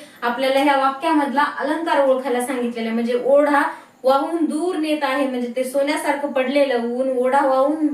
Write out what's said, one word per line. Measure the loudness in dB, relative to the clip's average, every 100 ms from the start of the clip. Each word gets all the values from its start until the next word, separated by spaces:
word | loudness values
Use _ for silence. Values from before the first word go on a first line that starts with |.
| -10 -6
आपल्याला | -4 -2 0 2
ह्या | 2 2
वाक्यामधला | 0 0 0 0 0 0
अलंकार | -2 -2 -4 -4 0 2 2
ओळखायला | 2 0 -2
सांगितलेला | -2 -4 -4 -4 -4
आहे. |
म्हणजे | -2 -2 0 4
ओढा | 4 4 2 0 -4 -16 _
वाहून | 2 2 0 -2 -2
दूर | -2 -2 -2
नेत | -2 -2
आहे, | 0 0 -2
म्हणजे | -2 -4 -4
ते |
सोन्यासारखं | -2 0 0 0 -2 -2 -2
पडलेलं | -2 0 2 2 0
ऊन | -2 -2 -2 0
ओढा | 2 2 2
वाहून | 2 2 2 0